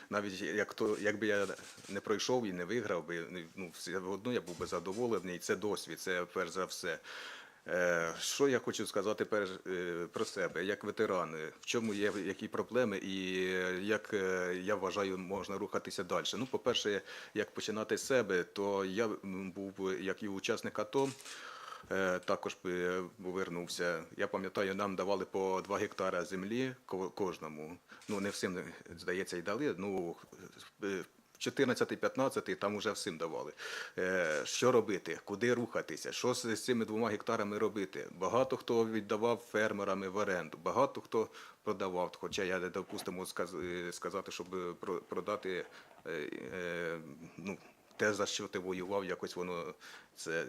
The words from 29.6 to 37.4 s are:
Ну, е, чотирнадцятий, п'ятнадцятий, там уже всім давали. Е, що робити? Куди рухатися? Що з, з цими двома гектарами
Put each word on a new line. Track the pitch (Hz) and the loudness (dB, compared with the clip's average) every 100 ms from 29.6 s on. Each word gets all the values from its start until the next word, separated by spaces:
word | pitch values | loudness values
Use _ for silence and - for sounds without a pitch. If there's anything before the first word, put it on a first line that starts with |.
| 147 90 | 0 0
Ну, | 101 95 85 82 - - 90 - - - | -2 -2 -2 -6 -12 -18 -18 -16 -20 -6
е, | 101 92 - - - - | -2 -2 -4 -14 -20 -4
чотирнадцятий, | - - 127 117 117 104 | 0 4 4 6 2 2
п'ятнадцятий, | 104 - 131 110 - 92 | 0 4 2 2 0 0
там | 101 104 | 0 2
уже | 104 | 0
всім | 98 104 80 | 0 -2 -2
давали. | 82 65 71 - - - - - | -2 -4 -6 -8 -8 -6 -6 0
Е, | 92 92 82 76 | 2 4 4 2
що | 64 - 123 | 0 4 6
робити? | 120 107 95 - 76 | 6 6 0 -2 -6
Куди | - 101 120 | -4 0 2
рухатися? | 120 113 87 - 78 - | 4 2 -2 -4 -6 -4
Що | - 123 | 0 0
з, | 120 117 107 | 2 0 0
з | |
цими | - 117 110 | 2 2 2
двома | 107 117 | 2 2
гектарами | 107 - 113 | 0 0 0